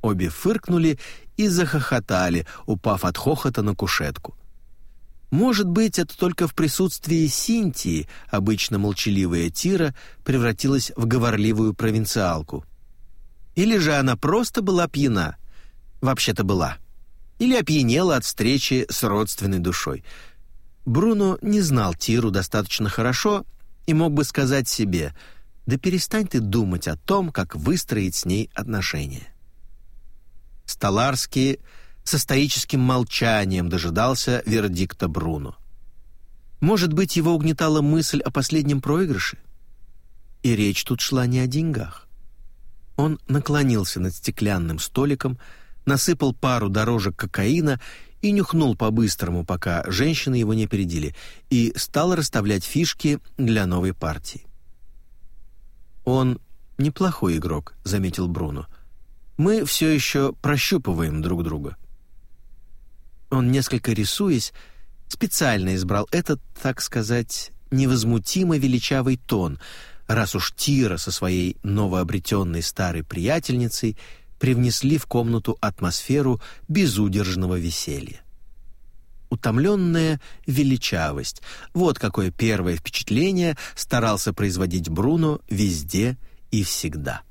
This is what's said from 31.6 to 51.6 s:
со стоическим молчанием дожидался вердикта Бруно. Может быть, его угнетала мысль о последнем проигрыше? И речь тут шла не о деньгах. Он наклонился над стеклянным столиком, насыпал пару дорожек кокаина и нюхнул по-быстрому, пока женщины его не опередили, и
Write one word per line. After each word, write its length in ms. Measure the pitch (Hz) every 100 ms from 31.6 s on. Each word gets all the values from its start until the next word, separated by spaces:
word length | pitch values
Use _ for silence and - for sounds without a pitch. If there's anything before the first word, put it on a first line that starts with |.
| - - - -
со 160 | - 147
стоическим 600 | - 135 143 - - 139
молчанием 880 | 127 127 117 - 113 110 98 95 87
дожидался 760 | 87 85 82 120 131 - 123 110
вердикта 640 | 110 101 87 92 - 92
Бруно. 480 | 80 80 76 69 - - - - - - - - - - -
Может 340 | 147 214 170
быть, 220 | 156 190 170
его 180 | 165
угнетала 480 | 170 151 156 160 156
мысль 400 | 147 160 151 147
о 100 | -
последнем 500 | 143 131 156 139 143
проигрыше? 560 | 135 156 185 113 - - - - - - - - - - - -
И 120 | 123 110
речь 280 | 104 98
тут 180 | - 123
шла 240 | - 131 123
не 140 | 127
о 80 | 127
деньгах. 600 | 135 165 131 82 - - - - - - - - - - -
Он 220 | 151 151 -
наклонился 720 | 135 143 147 139 113 92 -
над 140 | 90 -
стеклянным 640 | - - 104 95 82 80
столиком, 580 | - - 143 139 139 127 - - - - -
насыпал 480 | 135 - 165 139
пару 340 | 120 135 123 104
дорожек 480 | 101 110 117 98 92
кокаина 640 | 98 - 101 160 156 127 - - - -
и 100 | 208
нюхнул 440 | 202 185 165 143 107
по-быстрому, 680 | 110 110 110 - 87 87 82
пока 380 | 90 90 85 -
женщины 480 | 92 143 160 - 123
его 180 | 107
не 120 | 110 107
опередили, 500 | 101 92 82 76 - - - -
и 220 | 123